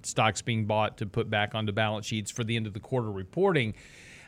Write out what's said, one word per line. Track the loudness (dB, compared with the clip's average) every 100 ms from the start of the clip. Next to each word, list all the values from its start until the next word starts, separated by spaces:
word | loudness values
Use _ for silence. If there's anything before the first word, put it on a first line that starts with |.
stocks | -4 2 2 2
being | -2 0 2
bought | 2 0 -2
to | -4
put | -2 0
back | 0 0
onto | -2 -2
balance | 0 0 0
sheets | -4 -4 -4
for | -4
the | -2 0
end | -2
of |
the | -6
quarter | -4 -2 -2
reporting. | -4 -6 2 4 4 2 -2 -14 -20 -20 -20